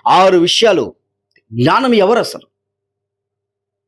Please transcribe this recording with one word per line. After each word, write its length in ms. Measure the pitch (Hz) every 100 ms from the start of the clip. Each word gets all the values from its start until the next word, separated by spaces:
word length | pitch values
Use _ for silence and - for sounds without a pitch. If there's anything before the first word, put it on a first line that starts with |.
| -
ఆరు 300 | 160 190 180
విషయాలు. 560 | 175 - 220 175 101 - _ _ _ _ _
జ్ఞానం 400 | 110 131 202 262
ఎవరు 260 | 226 190 233
అసలు? 280 | - 104 - _ _ _ _ _ _ _ _ _ _ _ _ _